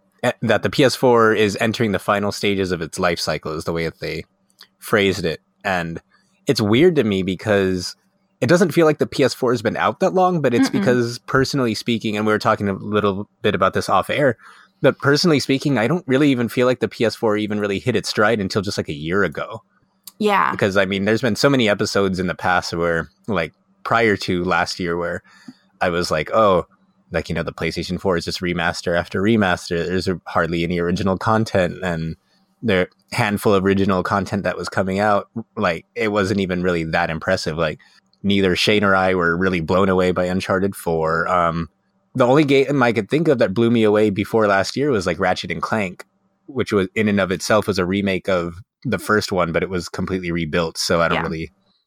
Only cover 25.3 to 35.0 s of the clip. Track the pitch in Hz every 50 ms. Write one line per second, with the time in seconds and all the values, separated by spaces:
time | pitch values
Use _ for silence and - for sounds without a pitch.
25.3 | - - _ - - _ _ _ _ - 95 92 85 87 85 - 82 78 76 -
26.3 | - 110 107 101 92 82 - - _ _ _ _ _ _ _ - 85 82 - -
27.3 | 82 85 80 - - - 85 82 - 90 82 - 90 82 - 98 87 85 - -
28.3 | - - 92 87 85 85 82 87 85 - - 92 85 87 85 - - 98 95 110
29.3 | 117 107 98 90 87 - - - 87 85 82 85 90 92 85 95 90 82 - -
30.3 | - 92 85 80 87 85 85 85 90 85 87 87 92 85 87 95 92 85 - 110
31.3 | 110 110 110 - - 98 90 85 90 90 92 90 82 80 80 80 82 - _ _
32.3 | _ _ _ _ _ _ 131 110 95 90 90 - _ _ _ - - 123 117 104
33.3 | 104 98 - 113 101 95 92 98 98 98 98 101 95 92 87 - 104 98 92 -
34.3 | 110 101 87 92 85 87 87 - - 107 95 95 95 98